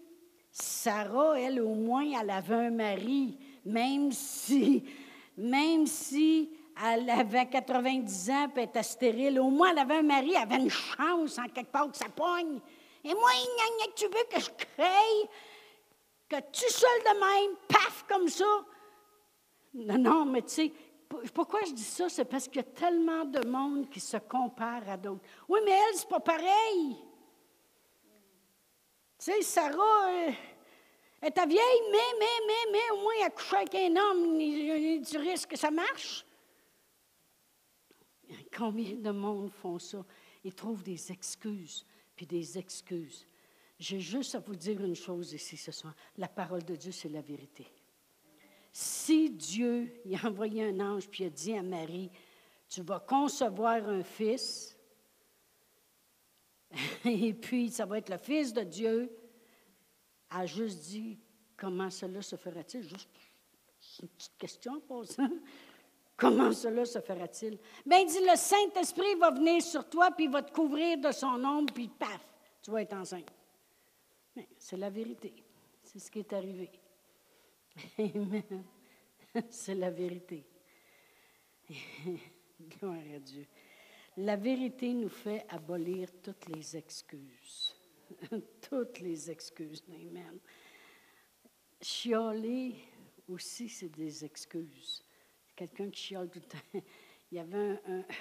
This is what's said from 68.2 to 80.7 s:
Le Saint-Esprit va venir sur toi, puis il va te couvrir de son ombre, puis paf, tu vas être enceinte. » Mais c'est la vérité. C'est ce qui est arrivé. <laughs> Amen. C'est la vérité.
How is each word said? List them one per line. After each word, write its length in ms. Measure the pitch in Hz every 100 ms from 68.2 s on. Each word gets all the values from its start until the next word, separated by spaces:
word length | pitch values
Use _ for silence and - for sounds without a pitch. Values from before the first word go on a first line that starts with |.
| 370
Le 60 | 330
Saint-Esprit 800 | - 403 403 370 - - 403
va 160 | 359 330
venir 320 | 262 320 339
sur 260 | - 285 -
toi, 220 | 330 359
puis 140 | 349
il 60 | 311
va 120 | 277
te 100 | 277
couvrir 460 | 302 302 294 339 311
de 140 | 285
son 300 | - 262 247
ombre, 280 | 269 294 294
puis 160 | 240 226
paf, 380 | - 240 - - _ _ _
tu 100 | -
vas 120 | 220
être 120 | 196
enceinte. » 380 | 196 180 180 143 - _ _ _ _ _ _ _ _ _ 233
Mais 120 | - -
c'est 180 | - 185
la 140 | 202
vérité. 420 | 202 233 240 208 - - _ _ _
C'est 180 | _ 196
ce 100 | -
qui 80 | 214
est 140 | -
arrivé. 380 | 196 190 185 175 - _ _ _ _ _ _ _ _ _ 156
<laughs> 220 | - -
Amen. 640 | 208 202 196 208 202 190 185 _ _ _ _ _ _ 233 233
C'est 240 | - -
la 160 | 190 180
vérité. 540 | 170 180 175 - 160 - _ _